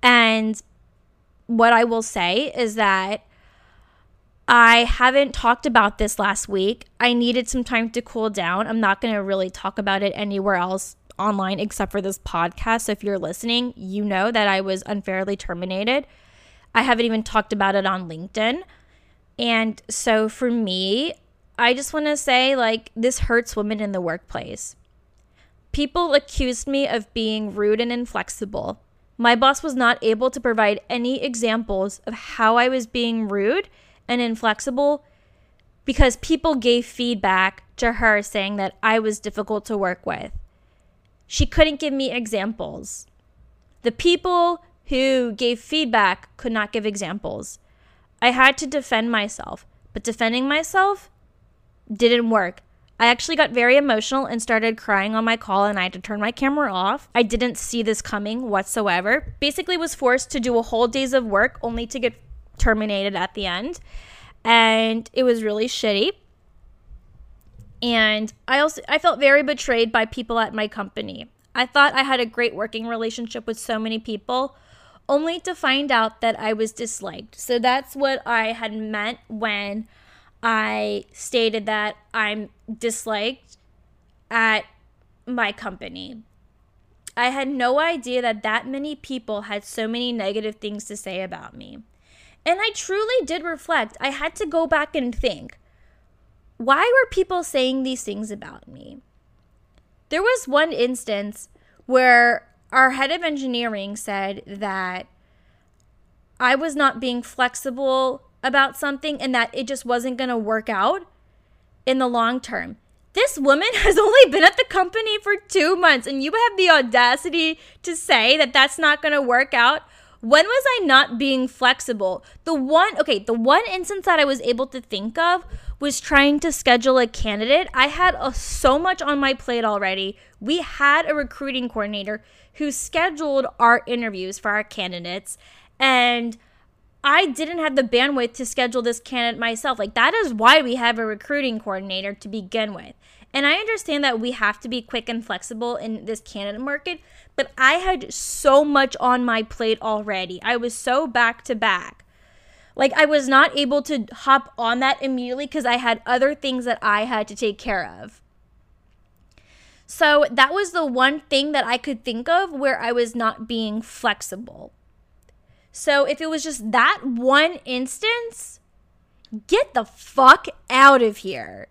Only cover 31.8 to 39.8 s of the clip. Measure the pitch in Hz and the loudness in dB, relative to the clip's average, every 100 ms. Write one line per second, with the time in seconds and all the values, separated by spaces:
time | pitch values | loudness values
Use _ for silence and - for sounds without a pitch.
31.8 | 196 - - 220 - - 220 233 247 262 | -4 -6 -12 -12 -14 0 2 4 4 0
32.8 | 226 247 233 226 214 202 202 330 415 _ | -4 -4 -2 -2 -2 -2 0 0 -4 _
33.8 | _ _ - 247 240 226 233 214 - 254 | _ _ -6 -2 -2 -2 -2 -2 -4 0
34.8 | 285 294 _ _ _ _ _ _ _ _ | 2 0 _ _ _ _ _ _ _ _
35.8 | - - 269 240 - 320 330 277 240 240 | -4 4 4 4 -2 0 2 0 2 2
36.8 | 233 - 240 226 196 185 190 - _ - | 0 -6 -4 -2 0 2 0 -2 _ -4
37.8 | 240 233 233 208 202 214 196 202 190 - | -2 2 2 2 0 -4 -4 -4 -6 -2
38.8 | 220 226 220 208 214 202 202 214 - 214 | 0 2 0 -4 -8 -8 -6 -6 -4 -4